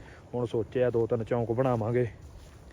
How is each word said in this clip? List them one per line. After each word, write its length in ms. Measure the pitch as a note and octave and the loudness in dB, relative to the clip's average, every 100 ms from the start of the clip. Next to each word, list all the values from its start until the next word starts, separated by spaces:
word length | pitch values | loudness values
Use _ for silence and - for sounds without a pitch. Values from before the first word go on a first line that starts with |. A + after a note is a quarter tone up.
| - - - | -18 -20 -8
ਹੁਣ 120 | A#2+ A#2+ | -4 -2
ਸੋਚਿਆ 440 | A#2+ G#2 B2+ B2 | -2 -2 0 2
ਦੋ 160 | A#2 A2+ | 2 2
ਤਿੰਨ 180 | A#2+ | 0
ਚੌਂਕ 280 | G#2+ A#2+ A2+ | 0 0 0
ਬਣਾਵਾਂਗੇ। 540 | A#2 C3+ A#2+ G#2+ A#2+ A#2+ - - - - - - | 2 2 2 2 2 0 -4 -16 -18 -20 -20 -18